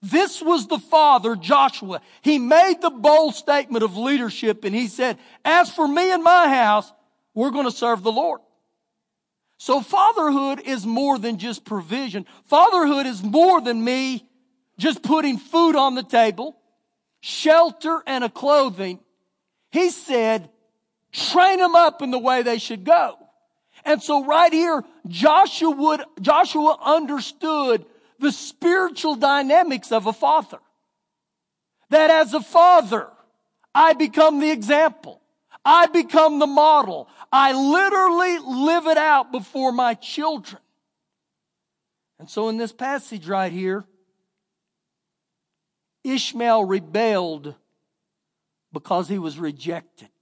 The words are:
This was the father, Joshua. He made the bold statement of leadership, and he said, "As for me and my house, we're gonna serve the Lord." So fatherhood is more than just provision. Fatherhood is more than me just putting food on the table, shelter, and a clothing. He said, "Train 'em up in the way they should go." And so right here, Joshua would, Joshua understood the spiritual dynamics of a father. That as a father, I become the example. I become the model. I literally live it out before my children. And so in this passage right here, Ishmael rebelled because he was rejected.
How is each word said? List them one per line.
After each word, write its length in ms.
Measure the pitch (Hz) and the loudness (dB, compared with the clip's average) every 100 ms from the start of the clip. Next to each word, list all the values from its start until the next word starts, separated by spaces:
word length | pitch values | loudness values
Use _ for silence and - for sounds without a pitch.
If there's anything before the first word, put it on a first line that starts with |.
This 400 | 202 262 392 - | -2 -2 -2 -4
was 240 | 320 339 208 | -2 -2 -2
the 140 | 294 | -8
father, 560 | - 320 302 262 202 226 | 0 2 4 2 0 -6
Joshua. 640 | 165 277 269 - 196 175 _ _ | 0 2 2 -2 -12 -14 _ _
He 160 | - 302 | -2 -2
made 420 | 240 311 381 349 | 2 4 4 2
the 100 | 339 | -2
bold 460 | 262 220 302 311 - | 0 4 4 2 -4
statement 480 | - 285 285 233 | -2 -2 -2 -4
of 120 | 214 185 | -4 -4
leadership, 680 | 247 285 240 - 226 214 | -4 -2 -4 -6 -4 -4
and 100 | 247 | -4
he 140 | 208 240 | -6 -6
said, 280 | - 247 208 _ _ | -4 -4 -4 _ _
"As 280 | - 330 339 | 0 2 2
for 140 | - 311 | 0 -2
me 240 | 285 370 | 0 0
and 140 | 359 | 2
my 240 | 330 359 330 | 4 4 4
house, 440 | 269 220 208 - _ _ _ _ | 2 2 0 -2 _ _ _ _
we're 180 | - 262 | -6 -4
gonna 180 | 262 262 | -2 -4
serve 320 | - 240 226 | -4 -2 -2
the 80 | 180 | -2
Lord." 300 | 220 330 294 _ _ _ _ _ _ _ _ _ _ _ _ | -2 -4 -6 _ _ _ _ _ _ _ _ _ _ _ _
So 220 | - 277 | -2 -2
fatherhood 800 | 226 - 403 453 311 277 277 277 | 0 2 2 2 0 -2 -2 -6
is 240 | 269 269 | -8 -8
more 340 | 196 226 277 269 | -6 -4 -4 -4
than 200 | 214 220 | -6 -8
just 260 | 220 214 | -8 -12
provision. 600 | - 214 160 233 269 196 180 _ _ | -10 -12 -8 -10 -8 -12 -14 _ _
Fatherhood 600 | 294 359 370 302 285 262 | 4 4 4 0 0 -4
is 160 | 220 | -6
more 380 | 202 240 349 349 | -2 2 4 4
than 240 | 240 233 | 2 -4
me 440 | 233 254 262 254 _ _ _ _ _ _ | -2 -4 -4 -8 _ _ _ _ _ _
just 280 | 196 285 | -4 -4
putting 340 | - 311 302 247 | -2 0 0 -4
food 380 | - 330 339 302 | -2 2 2 4
on 180 | 269 | 0
the 80 | 254 | -2
table, 580 | 254 247 220 180 269 - _ _ _ _ _ _ | -2 2 2 0 -12 -14 _ _ _ _ _ _
shelter, 840 | - - 311 320 330 - 311 330 | -14 -6 2 4 4 0 -6 -6
and 200 | - 269 | -4 -6
a 40 | 240 | -6
clothing. 680 | - 277 294 269 185 196 180 _ _ _ _ _ _ _ | -6 0 2 2 -4 -12 -12 _ _ _ _ _ _ _
He 200 | 302 359 | -2 -2
said, 600 | - - 254 220 220 160 _ _ _ _ _ _ | -4 -4 -2 0 -2 -6 _ _ _ _ _ _
"Train 480 | - - 320 370 381 | -10 -4 2 2 2
'em 160 | 359 339 | 2 4
up 260 | 330 302 | 4 0
in 80 | 277 | -6
the 80 | 254 | -4
way 240 | 240 254 | -2 -2
they 160 | 240 233 | -2 -4
should 260 | - 226 | -6 -12
go." 320 | 185 339 277 - _ _ _ _ _ _ | 2 2 2 -6 _ _ _ _ _ _
And 180 | - 302 | -4 -4
so 220 | - 294 | -2 -4
right 280 | 269 302 339 | 0 2 4
here, 320 | 320 339 311 - _ - | 2 0 -2 -6 _ -16
Joshua 640 | 170 269 311 392 - 320 | 0 2 4 2 2 -2
would, 340 | 277 302 311 - - | 0 -2 -2 -6 -10
Joshua 560 | 196 294 370 311 302 311 | 0 2 2 2 0 0
understood 1040 | 247 311 294 285 220 - 320 311 269 233 - _ _ _ | 0 -2 0 -8 -10 -10 -6 -4 -2 -2 -4 _ _ _
the 120 | 285 | -6
spiritual 880 | - - - 339 370 370 294 311 269 | -6 -12 -4 0 0 -2 -4 -6 -2
dynamics 720 | 269 285 269 311 349 254 - | 0 0 2 2 2 -4 -4
of 160 | 226 208 | -4 -2
a 60 | |
father. 480 | 220 311 311 233 - _ _ _ _ _ _ _ _ _ _ _ _ _ | -4 0 0 -2 -16 _ _ _ _ _ _ _ _ _ _ _ _ _
That 200 | 294 311 | 2 4
as 240 | 320 302 | 2 2
a 60 | 285 | -2
father, 720 | 214 339 349 359 233 214 156 _ _ _ _ _ _ | 0 4 6 6 2 -6 -8 _ _ _ _ _ _
I 200 | 262 320 | 2 4
become 440 | 302 302 208 311 294 | 4 0 4 2 4
the 120 | 302 | -2
example. 720 | 302 208 294 311 214 - - _ _ _ - | -4 0 2 2 -2 -20 -20 _ _ _ -8
I 220 | - 320 339 | 2 4 4
become 520 | 330 330 311 311 294 | 2 0 4 4 2
the 80 | 294 | 0
model. 640 | 277 302 302 226 165 127 _ - | 2 4 4 2 -6 -14 _ -2
I 200 | 269 277 | 2 2
literally 840 | 269 277 330 392 392 381 339 359 349 | 2 0 2 2 2 2 2 -2 -4
live 480 | 262 254 285 339 320 | -6 -4 -2 0 0
it 120 | 311 | 0
out 340 | 311 285 254 | 2 0 0
before 400 | 254 190 285 262 | -8 -10 -4 -4
my 220 | 240 247 | -2 -2
children. 680 | 226 - - 302 302 185 196 _ _ _ _ _ _ _ _ _ _ _ _ _ _ _ _ | -4 -10 -6 -6 -6 -12 -20 _ _ _ _ _ _ _ _ _ _ _ _ _ _ _ _
And 100 | 151 | -14
so 180 | - 220 | -8 -6
in 100 | 220 | -6
this 140 | 226 | -10
passage 540 | 226 254 277 - 214 160 | _ -8 -8 -10 -18 -8
right 240 | 196 190 | -6 -6
here, 340 | 180 185 196 196 _ _ _ _ _ _ _ _ _ _ _ _ _ _ _ _ _ _ _ _ _ | -6 -6 -8 -10 _ _ _ _ _ _ _ _ _ _ _ _ _ _ _ _ _ _ _ _ _
Ishmael 600 | 269 262 - 240 233 226 | -6 -6 -6 -6 0 0
rebelled 920 | 196 196 160 175 226 208 180 156 143 143 _ _ _ _ _ _ _ _ _ _ _ | 0 -4 -4 -4 -2 -2 -4 -10 -16 -20 _ _ _ _ _ _ _ _ _ _ _
because 360 | 156 - 180 160 | -16 -6 -6 -4
he 100 | 196 | -8
was 200 | 160 143 | -10 -10
rejected. 720 | 165 143 139 170 170 _ - _ | -10 -10 -10 -12 _ _ -20 _